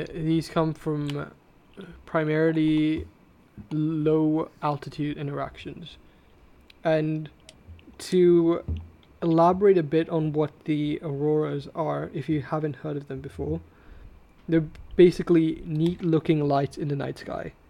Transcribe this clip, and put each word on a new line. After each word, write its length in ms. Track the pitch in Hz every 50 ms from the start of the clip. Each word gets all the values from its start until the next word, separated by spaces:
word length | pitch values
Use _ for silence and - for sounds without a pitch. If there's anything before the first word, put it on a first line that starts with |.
| 156 - -
these 340 | 170 160 160 160 165 147 -
come 240 | - 165 160 160 151
from 560 | - - 160 151 151 147 143 143 143 147 - - - _ _ _ _ _ _ - - 190 175 165 - -
primarily 1000 | - - 165 156 151 151 156 160 165 160 160 156 156 156 151 151 156 156 160 - - - _ _ _ _ _ _ _ - - - -
low 800 | 151 156 151 156 165 156 151 156 156 160 156 156 156 160 - - _ -
altitude 540 | - 151 147 143 - 139 - - 147 147 147 -
interactions. 800 | 151 143 143 139 135 - - - - - 139 - 170 147 - - - - _ _ _ _ _ - - - - - - _ - _ -
And 440 | 165 160 156 156 156 156 156 156 147 - _ _ - - - - - - - - - - -
to 640 | - - - 180 180 175 175 170 165 165 170 - - - - - - - - - - _ - -
elaborate 560 | - 170 165 165 165 175 185 185 208 202 190 175
a 40 |
bit 260 | 156 139 160 160 165 165
on 240 | 175 160 156 156
what 320 | 143 151 156 143 - - -
the 340 | 160 151 147 147 147 151 -
auroras 680 | - 156 139 139 147 151 151 151 151 147 143 143 139 - -
are, 360 | 165 156 151 147 143 151 165
if 160 | - 170 135 -
you 140 | 156 147
haven't 340 | 123 - 160 156 151 151 139
heard 200 | - - 156 147
of 120 | 143 143 -
them 120 | 135 131
before, 400 | 139 139 - - 139 151 156 165 - - _ - - - - - - - - - - _ _ _ - -
they're 160 | 165 165 156 160 - - - - -
basically 640 | - 180 180 170 - 175 - 175 165 160 160 160 - -
neat 380 | 175 156 151 160 170 175 -
looking 440 | 185 170 160 151 - - 160 151 147 143
lights 280 | 143 139 143 139 -
in 120 | - 180 143
the 80 | 143
night 220 | 139 139 135 135 -
sky, 340 | - - - - - - - _ _